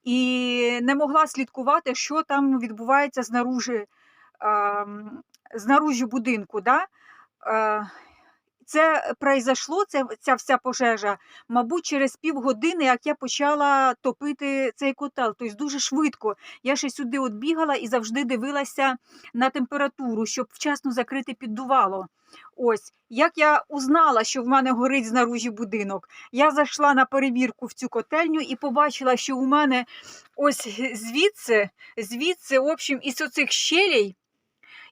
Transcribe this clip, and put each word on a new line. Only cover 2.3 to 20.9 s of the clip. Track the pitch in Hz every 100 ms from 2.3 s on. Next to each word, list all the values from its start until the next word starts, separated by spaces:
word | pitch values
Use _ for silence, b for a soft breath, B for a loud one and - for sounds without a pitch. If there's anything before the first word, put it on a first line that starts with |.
| 277 277 262
відбувається | 233 214 233 277 285 262
знаружи, | 226 247 247 247 240 226 202 b b b b _
ем, | 214 208 208 208 202 208 214 - - _ _ 226
знаружи | 214 277 302 247 247
будинку, | 254 226 220 - 214
да? | 196 294 381 b b b b _ -
Е, | 220 214 214 202 B B B B B _ _ -
це, | 302 320
е, | 208 - 240
произошло, | 285 269 240 254 - 349 403
це, | 277 247 220
ця | - 254
вся | - 254
пожежа, | 254 - 240 220 208 196 B B -
мабуть, | 240 233 339 -
через | 285 269 -
півгодини, | 311 277 254 220 330 349
як | 262 247 302
я | 294
почала | 262 - 285 294 285 269 262
топити | 247 269 - 294 285 277 269 262 -
цей | 277
котел. | 262 285 - 233 208
Тобто | 233 208
дуже | 294 277
швидко. | - 269 302 - 214 196 B B
Я | 247 277
ще | 277
сюди | - 247 277
от | 254
бігала | 208 285 320 320 269
і | 233
завжди | 240 220 247
дивилася | 247 247 262 285 277 - 269 254 B B B
на | 240 262
температуру, | 285 247 285 277 - 254 220 220
щоб | - 247
вчасно | - 302 277 277